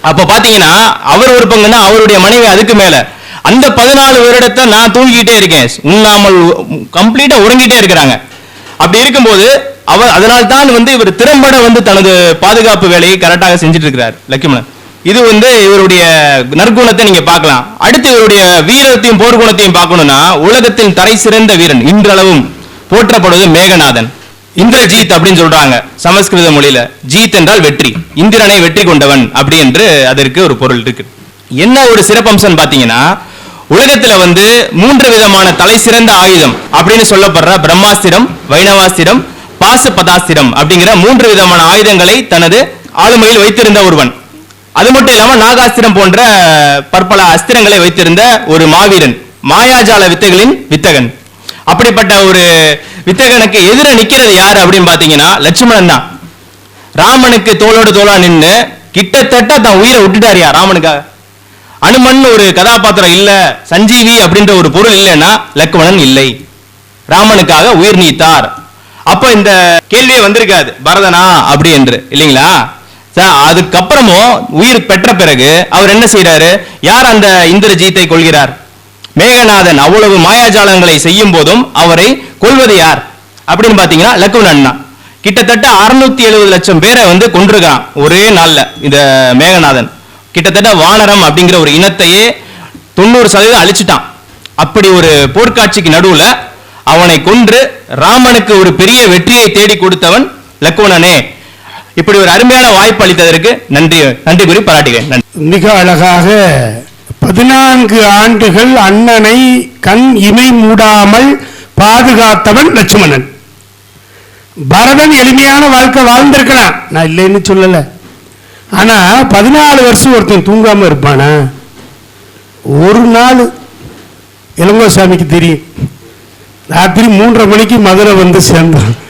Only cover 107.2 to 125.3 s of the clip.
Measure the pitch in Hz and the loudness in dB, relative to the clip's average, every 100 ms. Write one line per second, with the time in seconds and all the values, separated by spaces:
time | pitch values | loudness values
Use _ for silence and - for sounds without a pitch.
107.2 | - 185 247 262 269 254 226 220 208 202 | -4 0 0 2 2 0 0 0 2 2
108.2 | 220 220 220 180 247 262 190 202 233 226 | 2 0 0 0 2 2 2 2 2 2
109.2 | 214 240 254 247 - - - 214 262 226 | 2 2 2 0 -4 -8 -2 0 2 2
110.2 | 202 226 254 240 220 220 220 208 202 220 | 0 2 2 2 2 2 2 2 2 2
111.2 | 269 285 - - - - 202 233 254 220 | 0 -2 -8 -20 -10 -2 2 2 2 2
112.2 | 226 208 214 214 311 233 196 208 165 135 | 0 0 0 0 0 0 -2 0 0 -2
113.2 | 127 - - - _ _ _ - _ - | -6 -18 -20 -20 _ _ _ -20 _ -20
114.2 | - - _ - 139 180 247 277 302 285 | -20 -20 _ -12 -4 -2 0 2 2 2
115.2 | 254 262 277 277 285 254 262 262 240 240 | 0 0 0 0 0 0 0 0 2 2
116.2 | 277 269 262 262 196 - - 156 165 165 | 2 0 0 0 -2 -4 -8 -4 -2 0
117.2 | 190 202 185 190 190 175 139 - - - | 0 0 0 0 0 0 -4 -14 -20 -20
118.2 | - - - - - 196 214 220 180 240 | -20 -20 -20 -20 -10 -4 0 0 2 0
119.2 | 269 196 220 302 294 277 247 208 269 240 | 0 0 2 2 2 2 2 2 2 0
120.2 | 190 202 156 214 220 202 185 143 143 135 | 0 0 0 0 2 2 0 0 -2 0
121.2 | 143 151 135 - - - - - - - | 0 0 -2 -8 -20 -20 -20 -20 -20 -20
122.2 | - - - - - 139 175 220 233 226 | -20 -20 -20 -18 -4 0 2 2 2 2
123.2 | 247 262 240 - - - - - - - | 2 0 -2 -6 -20 -20 -20 -20 -20 -20
124.2 | - _ _ - 175 220 220 185 190 175 | -20 _ _ -4 0 2 2 2 0 0
125.2 | 160 | -2